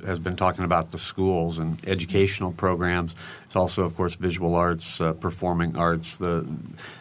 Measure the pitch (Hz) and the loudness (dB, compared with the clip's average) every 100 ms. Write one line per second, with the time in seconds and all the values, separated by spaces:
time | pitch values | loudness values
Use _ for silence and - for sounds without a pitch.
0 | 101 87 87 90 92 87 90 85 80 85 | -6 -4 -2 0 2 2 2 2 2 -4
1 | - - 95 90 82 82 80 80 - 95 | -6 0 2 2 0 -2 -2 -4 -2 -2
2 | 82 98 95 - 92 82 95 87 87 90 | 2 4 4 2 -4 0 2 2 2 0
3 | 85 82 - - - 92 90 - 87 82 | 0 -6 -14 -16 -4 0 2 2 0 0
4 | 90 87 90 87 85 87 87 82 - - | -2 0 -2 0 2 4 4 2 -4 -2
5 | 82 82 90 87 90 85 85 82 85 82 | 0 0 -4 -2 0 2 0 2 2 2
6 | 82 - 87 85 - 78 - - - - | -2 -4 -2 0 -2 -8 -10 -14 -16 -16